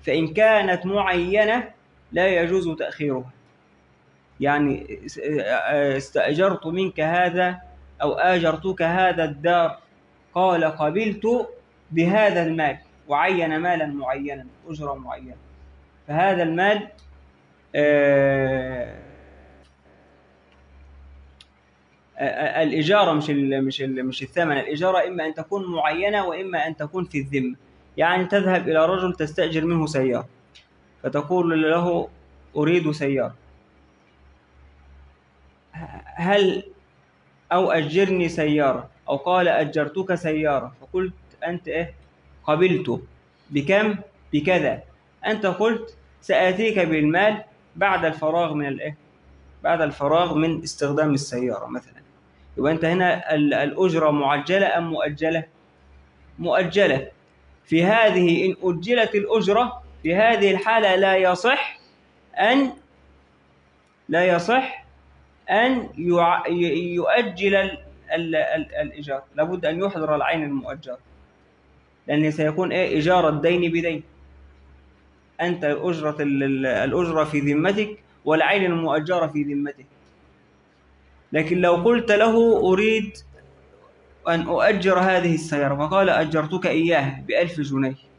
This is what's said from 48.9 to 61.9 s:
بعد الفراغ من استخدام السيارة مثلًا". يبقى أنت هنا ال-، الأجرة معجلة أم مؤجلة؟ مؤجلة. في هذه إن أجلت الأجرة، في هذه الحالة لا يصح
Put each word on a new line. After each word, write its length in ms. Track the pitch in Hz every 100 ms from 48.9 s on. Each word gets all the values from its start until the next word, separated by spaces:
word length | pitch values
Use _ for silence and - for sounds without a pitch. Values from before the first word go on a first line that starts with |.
| 151 _ _ - - - -
بعد 160 | - 165
الفراغ 540 | 151 - 143 160 175
من 280 | 151 160 160
استخدام 520 | 165 - 143 147 151
السيارة 520 | 135 147 123 127 101 120
مثلًا". 280 | 123 - - _ _ _ _ - -
يبقى 140 | 135
أنت 120 | 160
هنا 500 | 160 180 180 180 -
ال-، 200 | 156 147
الأجرة 560 | 113 143 - 185 160 156
معجلة 680 | 147 139 143 143 190 190 170
أم 120 | 170
مؤجلة؟ 540 | 156 147 147 160 165 160 _ _ _ _ - _ _ - -
مؤجلة. 720 | 170 135 175 196 185 131 - _ _ _ _ _
في 200 | _ 160
هذه 600 | 180 226 214 180 175 170 190
إن 100 | 185
أجلت 520 | 185 170 180 240 220
الأجرة، 680 | 208 196 220 185 214 240 - - -
في 120 | 160
هذه 360 | 180 226 220 196
الحالة 460 | 190 220 226 208 185
لا 200 | 196 190
يصح 600 | 185 180 240 277 - - _